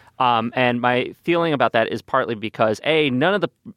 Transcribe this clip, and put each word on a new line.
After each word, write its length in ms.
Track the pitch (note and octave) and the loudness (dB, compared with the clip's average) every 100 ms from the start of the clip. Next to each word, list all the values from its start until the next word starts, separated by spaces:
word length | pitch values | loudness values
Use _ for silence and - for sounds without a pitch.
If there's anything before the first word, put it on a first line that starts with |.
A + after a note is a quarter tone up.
| - - | -14 -2
Um, 320 | B2+ A#2 A#2 | 0 2 0
and 260 | C3 B2+ A#2+ | 0 0 2
my 320 | B2 B2 - - | 0 0 -2 -6
feeling 280 | - E3+ E3+ | -2 0 0
about 180 | C#3 A#2 | 0 2
that 160 | A#2 A2 | 2 0
is 120 | A2 | -4
partly 340 | - C3 A2+ A2+ | -2 -2 -2 -4
because, 440 | G#2+ - A2 G#2+ | -6 0 0 0
A, 260 | - D#3 D3 | 0 0 0
none 240 | B2+ E3 | 0 0
of 60 | G3+ | 0
the 80 | E3 - - | -2 -6 -20